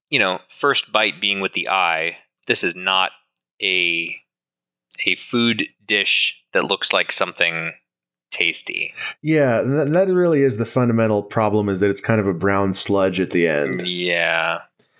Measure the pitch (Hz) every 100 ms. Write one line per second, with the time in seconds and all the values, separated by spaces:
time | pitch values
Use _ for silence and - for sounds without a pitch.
0 | - 139 95 92 - - 143 131 - 107
1 | 107 87 101 98 95 - 82 95 87 80
2 | 82 - _ _ - 117 117 90 95 95
3 | 92 - _ _ _ - 98 92 85 85
4 | 82 - _ _ _ _ _ _ _ -
5 | - 90 - 120 117 110 - _ 104 104
6 | 95 - - - _ 92 - 98 - 95
7 | 90 - 90 - 85 82 82 - _ _
8 | _ _ - - 85 - - 50 - -
9 | - - 151 156 135 113 123 143 143 170
10 | 190 180 175 147 139 107 117 131 120 113
11 | 110 104 - 117 107 107 101 95 101 98
12 | - 113 98 85 98 98 98 92 - 98
13 | 95 90 90 87 85 73 73 90 90 90
14 | 90 85 82 82 82 85 - _ _